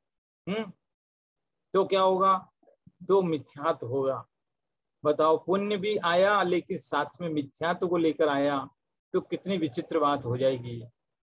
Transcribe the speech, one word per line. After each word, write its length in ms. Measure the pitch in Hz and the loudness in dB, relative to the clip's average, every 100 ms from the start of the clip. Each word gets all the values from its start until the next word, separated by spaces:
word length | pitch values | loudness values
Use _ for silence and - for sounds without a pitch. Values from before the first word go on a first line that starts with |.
| _ _ _ _ - | _ _ _ _ -8
हम्म, 260 | 214 202 - _ _ _ _ _ _ _ _ _ | -6 -8 -14 _ _ _ _ _ _ _ _ _
तो 100 | 190 | 0
क्या 160 | 190 190 | 2 2
होगा? 340 | 190 185 190 190 - _ _ _ _ _ 175 | 4 4 4 2 -2 _ _ _ _ _ 2
तो 140 | 196 | 2
मिथ्यात्व 640 | 180 151 - 143 156 160 120 | 2 -2 -6 -4 -4 -4 -4
होगा। 380 | 139 135 123 - _ _ _ _ _ _ _ | -2 -2 -4 -10 _ _ _ _ _ _ _
बताओ, 320 | 151 147 156 156 165 | -2 2 4 2 2
पुण्य 300 | 196 202 202 | 0 0 -2
भी 200 | 208 208 | -2 -2
आया 380 | 170 175 196 202 | 0 2 4 2
लेकिन 340 | 180 175 - 175 | 2 -2 -2 -8
साथ 440 | - 147 147 - | -4 -4 -4 -6
में 80 | 170 | -4
मिथ्यात्व 600 | 151 139 - 160 180 185 | -4 -6 -4 -4 -2 -2
को 80 | 175 | 0
लेकर 320 | 160 147 151 | 0 2 0
आया, 400 | 139 143 143 135 _ _ _ _ | 2 0 -2 -6 _ _ _ _
तो 60 | 185 | -6
कितनी 360 | - 170 185 190 | -4 -6 -4 -2
विचित्र 400 | 156 - - 165 | -2 -4 -4 0
बात 260 | 147 139 | 0 0
हो 120 | 127 123 | -4 -2
जाएगी, 420 | 131 127 120 117 117 _ _ _ | 0 -2 -6 -14 -14 _ _ _